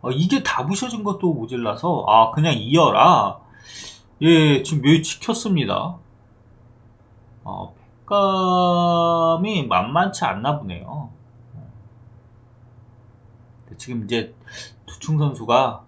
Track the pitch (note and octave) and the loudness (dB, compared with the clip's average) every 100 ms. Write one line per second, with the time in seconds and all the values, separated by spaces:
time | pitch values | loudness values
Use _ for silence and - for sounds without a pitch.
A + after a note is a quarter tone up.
0 | A#2+ C3 F3+ C4+ C4 - C3+ G3 B3+ A#3 | -6 -2 0 0 -2 -4 -4 -4 -6 -6
1 | G3+ G3 F3+ C#3 A2 B2+ A#2 G#2 E3+ D3 | -6 -2 -2 -2 -6 -6 -6 -4 -2 -2
2 | - A2 A2+ D3+ D#3+ B2 G#2+ D3+ D3+ F#2+ | 4 4 4 2 0 0 2 4 4 6
3 | D3 D3+ G2+ F#2 - - - - - - | 6 6 2 -4 -18 -20 -20 -20 -20 -20
4 | _ _ D#3 E3 D3+ C#3 C3+ D3+ C#3 E3 | _ _ 4 6 6 2 0 -2 4 4
5 | E3 - - A3 A3 F3+ A2+ F#2 E3+ F3+ | 2 -10 -6 -4 -2 -2 0 -2 -4 -10
6 | - _ _ _ _ _ - _ _ _ | -18 _ _ _ _ _ -20 _ _ _
7 | _ _ _ - - F#2+ F#2+ - _ _ | _ _ _ -20 -14 -14 -14 -18 _ _
8 | - G3+ G3 F#3+ F#3 F3+ F3+ F3 F3 E3+ | -2 0 2 2 2 2 2 2 2 2
9 | E3+ E3+ E3 E3 G3 G3+ B2+ F2+ G#2 D3+ | 2 2 2 0 0 -4 -2 -2 0 0
10 | F#3+ - C#3+ G2 B2+ D3 G#2 E2+ - C#3 | -2 -2 -4 -4 -4 -6 -8 -14 -12 -12
11 | A#2 - - - - - - - - - | -14 -18 -20 -20 -20 -20 -20 -20 -20 -20
12 | - - _ _ _ _ _ - - _ | -20 -20 _ _ _ _ _ -20 -20 _
13 | - _ _ _ - - - - - A#2+ | -20 _ _ _ -20 -20 -20 -20 -12 -10
14 | G2+ A#2 A2 - - - - - - - | -6 -6 -6 -14 -20 -20 -20 -20 -20 -16
15 | - D#3 D3 B2 A2+ A#2+ C3 G#2+ | -4 -2 -2 -4 0 2 2 -4